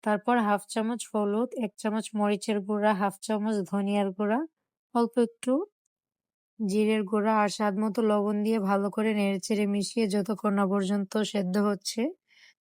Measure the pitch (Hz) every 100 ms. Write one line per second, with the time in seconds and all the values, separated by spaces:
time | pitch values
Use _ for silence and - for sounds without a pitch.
0 | - 208 226 240 208 202 - 233 220 240
1 | - 220 208 208 254 - 214 _ 220 214
2 | 214 214 208 202 - 208 196 208 214 202
3 | 202 - - 214 208 214 180 202 196 202
4 | 196 185 208 226 320 _ _ _ _ 240
5 | 233 247 233 - - 269 415 _ _ _
6 | _ _ _ _ _ _ 214 202 214 220
7 | 190 214 208 220 208 - 208 196 220 202
8 | 220 208 202 208 208 226 196 202 202 196
9 | 220 208 196 196 - 214 208 202 196 -
10 | 214 208 196 208 208 202 196 202 190 202
11 | 196 220 202 208 180 190 208 202 - -
12 | 254 370 _ _ - _